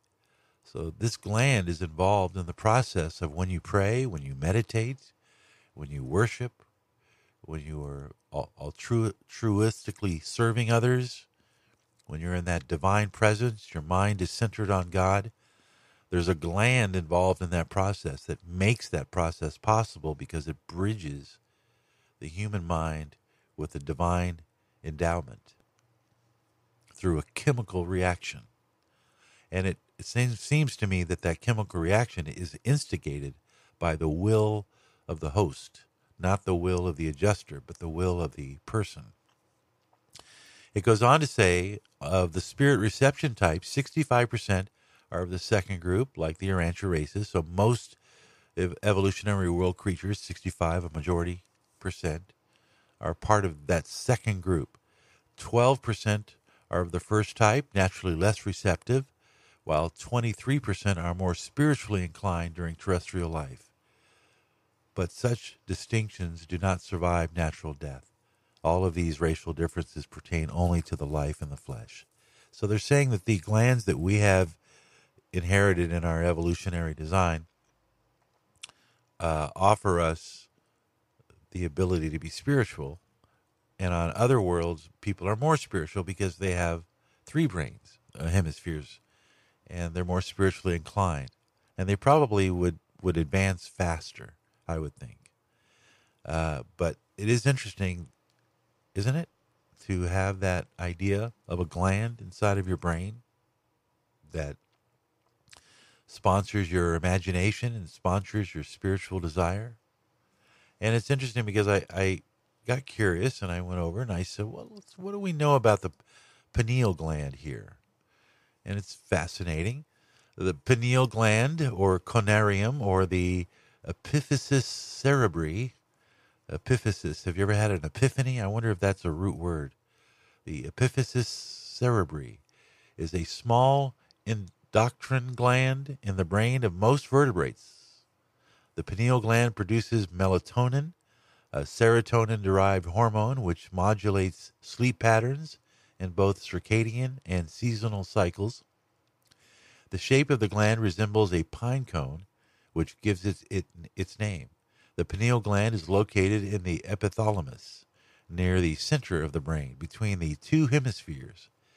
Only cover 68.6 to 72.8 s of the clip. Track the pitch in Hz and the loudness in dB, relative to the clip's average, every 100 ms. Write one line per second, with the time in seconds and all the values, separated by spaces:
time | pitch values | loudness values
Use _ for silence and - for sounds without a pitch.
68.6 | 80 87 92 85 85 73 82 80 - 80 | 0 2 2 0 -2 0 0 0 -4 -4
69.6 | 82 - 78 - - - - 82 78 78 | -4 -4 -8 -10 -14 -16 -6 -4 -2 0
70.6 | 87 85 - 76 73 76 73 76 73 69 | 2 2 -2 -6 -4 -2 -4 -6 -10 -12
71.6 | - 123 110 - - _ _ _ _ - | -12 -14 -14 -20 -20 _ _ _ _ -6
72.6 | 104 104 | -2 0